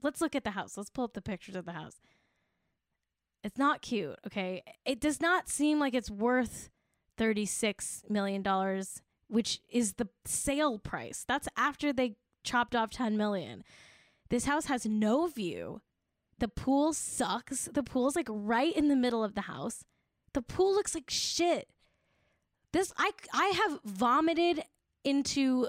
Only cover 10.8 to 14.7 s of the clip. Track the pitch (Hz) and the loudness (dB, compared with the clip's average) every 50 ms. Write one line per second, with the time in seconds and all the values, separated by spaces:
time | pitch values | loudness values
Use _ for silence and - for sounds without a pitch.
10.8 | - - - 147 113 - - - - - 262 285 - - - - 247 294 277 - | -8 -8 -8 -6 -8 -8 -10 -12 -4 -2 -2 -2 -2 -4 -2 0 0 0 0 0
11.8 | 285 294 262 254 254 240 208 _ _ _ _ _ - - - 240 240 - 247 233 | 0 0 2 2 0 0 -2 _ _ _ _ _ -8 0 2 2 2 2 2 0
12.8 | 226 214 - - 247 220 214 214 208 208 202 185 151 104 - - - _ - - | 0 0 -2 -2 0 0 2 2 2 2 0 -2 -4 -6 -12 -16 -18 _ -20 -20
13.8 | - - - - _ _ _ _ _ - 233 240 - 277 285 320 294 - | -20 -20 -20 -20 _ _ _ _ _ -2 -2 0 2 2 0 0 2 0